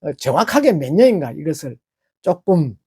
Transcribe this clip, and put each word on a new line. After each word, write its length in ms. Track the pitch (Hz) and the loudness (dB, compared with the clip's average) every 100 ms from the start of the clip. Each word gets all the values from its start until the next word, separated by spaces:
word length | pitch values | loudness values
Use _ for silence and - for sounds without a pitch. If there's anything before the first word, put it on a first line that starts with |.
어, 100 | 156 | -10
정확하게 580 | 147 - 139 226 285 294 | -8 -4 0 0 2 2
몇 180 | 180 131 | 0 0
년인가, 400 | 165 254 208 135 | 4 4 4 -4
이것을 460 | 135 151 156 139 117 _ _ _ _ | -8 -8 -8 -8 -14 _ _ _ _
조금 540 | - 175 - 180 147 101 | -4 -4 0 0 0 -6